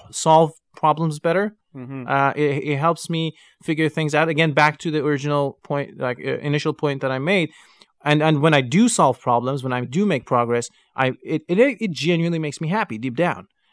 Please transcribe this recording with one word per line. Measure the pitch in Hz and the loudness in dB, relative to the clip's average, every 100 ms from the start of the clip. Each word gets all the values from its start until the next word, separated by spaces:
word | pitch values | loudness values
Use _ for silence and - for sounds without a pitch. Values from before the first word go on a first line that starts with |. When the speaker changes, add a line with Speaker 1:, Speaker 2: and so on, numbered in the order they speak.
| - | -16
Speaker 1:
solve | - 160 160 160 - _ - | -4 4 4 4 -2 _ -2
problems | 156 151 165 151 | 0 0 -2 -2
better. | 165 175 208 214 _ 139 | -2 0 -2 -8 _ -18
Speaker 2:
Mm-hmm. | 127 135 120 | -14 -10 -2
Speaker 1:
Uh, | 139 139 143 | 0 0 0
it, | 147 139 | -2 -2
it | 151 139 | -4 -2
helps | 160 165 - | 0 -2 -4
me | 165 160 - _ _ | -4 -4 -8 _ _
figure | - 156 156 | -4 0 0
things | 160 151 | 0 0
out. | 147 165 | 2 2
Again, | 156 165 | 2 2
back | 143 151 - | 4 2 2
to | 170 | -4
the | 151 | -2
original | 143 143 147 147 139 - | 0 -2 0 0 -2 -6
point, | - 143 135 - | -6 -6 -6 -6
like, | 131 123 | -6 -4
uh, | 135 131 | -6 -4
initial | 143 147 156 | -2 -2 -2
point | 151 147 139 | -2 -4 -2
that | 135 | -4
I | 131 | -2
made. | 147 196 156 - _ _ _ _ 147 | 0 0 -2 -6 _ _ _ _ 0
And, | 151 | 2
and | 156 151 | 4 4
when | 160 | 4
I | 147 | 4
do | 123 165 233 | 4 4 4
solve | - 151 123 | 4 2 2
problems, | 131 120 123 139 | 0 0 0 -4
when | 127 | -4
I | 123 120 | -4 -2
do | 151 208 | 0 0
make | 143 - | 0 0
progress, | 123 120 120 - _ _ - | 0 2 -2 -4 _ _ -2
I, | 131 127 | -2 -2
it, | - 156 156 | -6 -6 0
it, | 180 277 208 | 2 2 2
it | 220 | -6
genuinely | 131 151 170 170 165 | -4 0 0 0 -2
makes | 156 - | -4 -6
me | 160 | -4
happy | 214 208 110 | -2 -4 -6
deep | 127 120 | -4 -2
down. | 170 107 - _ _ | -2 -2 -12 _ _